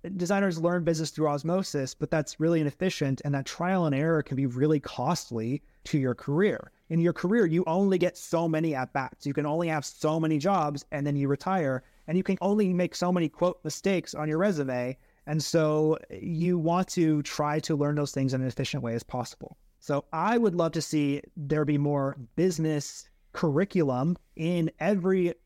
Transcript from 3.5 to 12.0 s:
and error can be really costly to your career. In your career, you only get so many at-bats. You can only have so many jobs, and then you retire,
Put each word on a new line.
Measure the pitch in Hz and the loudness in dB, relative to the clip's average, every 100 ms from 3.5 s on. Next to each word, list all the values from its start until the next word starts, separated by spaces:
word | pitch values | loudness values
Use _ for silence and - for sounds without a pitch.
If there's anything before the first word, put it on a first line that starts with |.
| - 175 190 165 | -4 0 2 2
and | |
error | 139 160 160 | 2 2 2
can | - 135 | 0 -2
be | 139 | -2
really | 123 151 151 | 2 2 2
costly | - - 127 175 - 117 113 147 - _ | 0 -4 -2 -2 -4 -6 -4 -6 -8 _
to | - 151 | -2 0
your | 131 117 | 0 -2
career. | - 147 208 131 - _ _ | -2 2 2 0 -8 _ _
In | 165 | 2
your | 170 | 2
career, | - 180 233 180 | 2 2 4 4
you | 165 185 | 2 2
only | 175 202 185 | 2 2 2
get | 175 - | 0 -2
so | - 165 170 | -2 0 2
many | 156 160 | 0 0
at-bats. | 135 127 139 131 - 143 | -2 -2 -4 -6 -8 -4
You | |
can | 139 147 | -2 -2
only | 156 170 | 0 0
have | 156 - | -2 -6
so | - 156 160 | -2 0 2
many | 160 151 | 2 2
jobs, | 165 190 147 143 - | 2 2 0 -4 -8
and | 151 143 | -4 -2
then | 143 | 0
you | 139 | 0
retire, | 143 - 190 143 131 _ _ | 0 0 0 0 -2 _ _